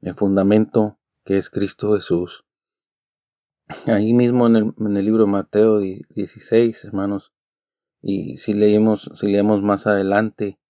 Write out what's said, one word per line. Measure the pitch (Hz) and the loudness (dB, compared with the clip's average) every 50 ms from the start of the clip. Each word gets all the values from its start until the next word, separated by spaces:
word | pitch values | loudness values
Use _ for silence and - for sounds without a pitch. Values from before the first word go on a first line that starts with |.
| - | -10
El | 90 90 | -12 -6
fundamento | - 104 98 98 98 95 98 104 107 110 110 - 117 107 104 - _ _ _ _ _ _ | -4 -2 0 0 2 2 2 2 2 2 2 0 -2 -2 -2 -4 _ _ _ _ _ _
que | - 98 98 | -2 -2 -2
es | 92 - | -2 -4
Cristo | _ - 101 95 - _ - 104 107 | _ -6 -6 -6 -6 _ -2 -2 -2
Jesús. | 101 - - 92 87 90 90 - - _ _ _ _ _ _ _ _ _ _ _ _ _ _ _ _ _ _ _ _ _ _ _ _ _ _ - - - | -2 -2 -2 -4 -4 -4 -6 -12 -20 _ _ _ _ _ _ _ _ _ _ _ _ _ _ _ _ _ _ _ _ _ _ _ _ _ _ -20 -10 -4
Ahí | - 117 101 104 110 117 | -2 0 0 2 2 2
mismo | 120 123 120 120 127 120 | 4 4 2 2 2 4
en | 117 117 | 4 4
el, | 113 107 110 107 - | 4 2 0 -4 -6
en | 107 104 101 | -6 -4 -2
el | 101 98 | -2 0
libro | 104 110 113 110 | 0 2 2 2
de | 101 | 2
Mateo | 101 101 95 _ - 104 107 110 107 104 | 2 -2 -4 _ 2 2 4 4 4 2
di-, | 101 95 95 101 - _ _ | 0 -2 -6 -10 -16 _ _
dieciséis, | - 101 - - - - - 113 113 120 117 113 - - | -10 -10 -8 -10 -18 -6 0 2 2 2 2 -2 -6 -16
hermanos, | - 101 98 98 101 101 98 - _ _ _ _ _ _ _ _ _ _ _ _ _ _ _ - | -10 -8 -6 -6 -4 -6 -8 -10 _ _ _ _ _ _ _ _ _ _ _ _ _ _ _ -8
y | - 98 98 - - - | -6 -6 -6 -6 -8 -12
si | - - - 104 | -12 -6 -4 -2
leemos, | 104 104 104 104 107 107 110 107 98 - - - | 2 2 4 4 4 2 2 0 -2 -6 -16 -12
si | - - 104 | -6 -4 -2
leemos | 101 101 101 104 107 101 98 | 0 0 2 2 0 0 0
más | 101 101 98 - | -2 -2 -2 0
adelante | 110 104 98 98 98 98 104 110 110 - - 107 101 92 _ _ | 0 0 0 0 0 0 0 0 -2 -6 -8 -8 -8 -8 _ _